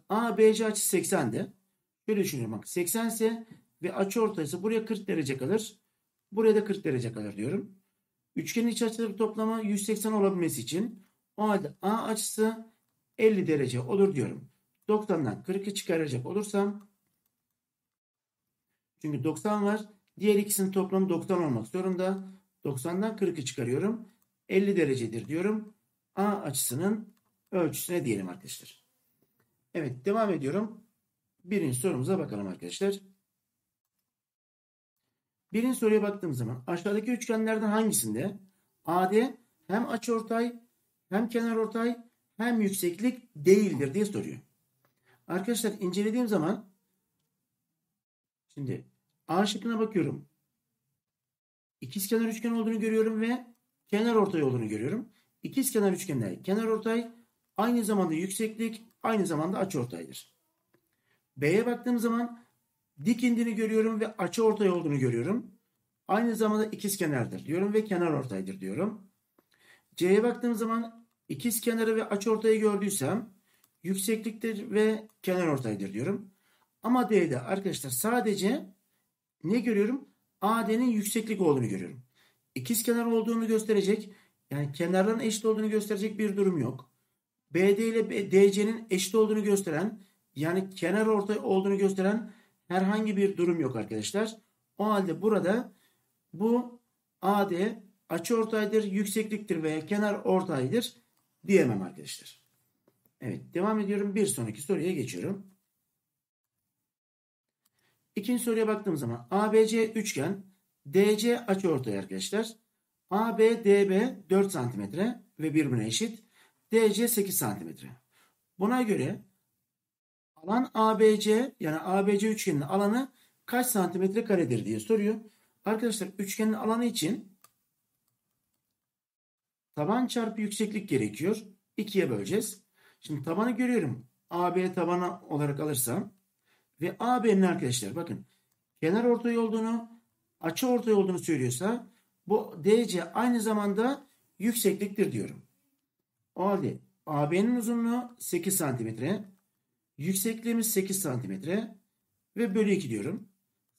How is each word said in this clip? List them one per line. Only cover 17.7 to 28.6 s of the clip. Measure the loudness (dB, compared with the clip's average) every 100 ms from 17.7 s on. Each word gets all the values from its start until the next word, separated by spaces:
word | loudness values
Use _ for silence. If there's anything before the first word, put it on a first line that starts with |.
| _ _ _ _ _ _ _ _ _ _ _ _ _
çünkü | -6 -4
doksan | -4 -2 -2 0
var. | 2 0 -4 _ _ -2
Diğer | 2 4
ikisinin | 2 0 0
toplamı | 0 0 2 2
doksan | 0 0 0
olmak | 2 -2 -2
zorunda. | -4 -2 -2 -2 -2 -8 -20 _ _
Doksandan | -6 -4 -4 -2 -2 -2
kırkı | -2 -2 -8
çıkarıyorum. | -4 -2 0 -2 -4 -10 _ _ _ -2
Elli | 0 2 2
derecedir | 2 0 -2 -6 -6
diyorum. | -2 -2 -2 -6 _ _ _ _ -2
A |
açısının | 0 0 -4 -4 -4 -2 -2 -2 -6 _ _ _ _
ölçüsüne | -2 -2 -4 -4 -4 -2
diyelim | -2 -4
arkadaşlar. | -12 -14 -16